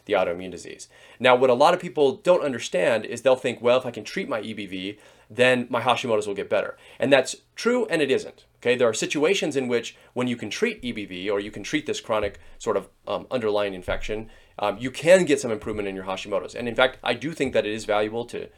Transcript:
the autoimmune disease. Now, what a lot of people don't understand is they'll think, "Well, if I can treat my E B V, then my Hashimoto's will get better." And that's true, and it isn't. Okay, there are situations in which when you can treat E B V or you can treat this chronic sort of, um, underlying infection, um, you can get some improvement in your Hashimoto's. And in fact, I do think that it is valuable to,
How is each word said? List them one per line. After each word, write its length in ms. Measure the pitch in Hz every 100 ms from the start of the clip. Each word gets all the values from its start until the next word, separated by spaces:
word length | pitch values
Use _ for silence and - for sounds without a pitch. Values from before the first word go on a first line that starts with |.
the 80 | -
autoimmune 380 | 98 92 87 92
disease. 380 | 87 - - - _ - -
Now, 160 | 127
what 160 | 123 131
a 40 |
lot 200 | 120 151
of 60 | 180
people 360 | 175 - 139 120
don't 280 | 175 180
understand 600 | 147 120 - 180 156 113
is 180 | 113 117
they'll 120 | 131
think, 260 | 127 127 113
"Well, 180 | 120 127
if 80 | 123
I 40 |
can 140 | 120
treat 240 | 104 - 196
my 120 | 117
E 100 | 107
B 140 | 107 98
V, 320 | 92 95 104 - _ _
then 380 | 110 127 127 120
my 100 | 120
Hashimoto's 480 | 123 117 123 107 104
will 60 |
get 140 | 98 92
better." 280 | 101 - - - -
And 120 | 131
that's 220 | 135 127 - _ -
true, 280 | 226 247 220
and 140 | 160
it 120 | 139
isn't. 320 | 117 - - _ _
Okay, 180 | 120 123
there 120 | 117
are 60 |
situations 600 | 113 175 151 151 202 170 135
in 100 | 123
which 300 | 117 117 - _
when 160 | 120 127
you 80 | 120
can 140 | 110
treat 280 | - 233 214
E 100 | 123
B 120 | 107
V 240 | 98 92 98
or 120 | 101
you 100 | 104
can 140 | 107
treat 220 | 98 156 -
this 140 | 104
chronic 380 | - 107 101 - - -
sort 180 | 113 98
of, 120 | 95 _ -
um, 180 | 98 92
underlying 440 | 127 110 104 101
infection, 560 | 90 95 92 - 107 110 - _ -
um, 200 | 123 98
you 120 | 127
can 340 | - 156 185
get 160 | 160 139
some 100 | 120
improvement 380 | 107 120 104 98
in 80 | 95
your 80 |
Hashimoto's. 500 | 92 95 101 98 85
And 140 | - 120
in 60 |
fact, 240 | 113 127 -
I 100 | -
do 200 | 120 139
think 200 | - 131
that 140 | 113 104
it 80 |
is 100 | 110 104
valuable 380 | 104 107 113 117
to, 220 | - -